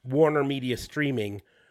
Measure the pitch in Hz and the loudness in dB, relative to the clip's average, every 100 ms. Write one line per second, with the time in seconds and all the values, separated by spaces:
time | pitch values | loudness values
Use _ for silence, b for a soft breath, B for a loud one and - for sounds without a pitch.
0 | 123 139 156 151 139 139 127 113 - 151 | -2 4 4 4 0 -2 -2 -4 -6 -4
1 | 143 120 104 101 _ b b | -2 -2 -4 -8 _ b b